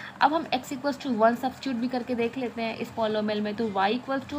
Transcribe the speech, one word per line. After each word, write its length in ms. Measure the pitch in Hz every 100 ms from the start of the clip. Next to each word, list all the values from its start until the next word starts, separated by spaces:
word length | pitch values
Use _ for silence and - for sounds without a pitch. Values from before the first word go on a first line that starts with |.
| - -
अब 140 | 277
हम 100 | 330
x 200 | - 254
equals 340 | - 269 285 277
to 60 | 277
one 280 | 214 226 240
substitute 400 | 254 - 269 233
भी 120 | 247
करके 260 | 247 233
देख 240 | 233 233 262
लेते 240 | 233 240
हैं 140 | 226 -
इस 180 | 233 -
polynomial 440 | 220 214 214 208
में, 140 | 208
तो 140 | 214 226
y 200 | 190 196
equals 320 | 247 269 269
to 100 | 262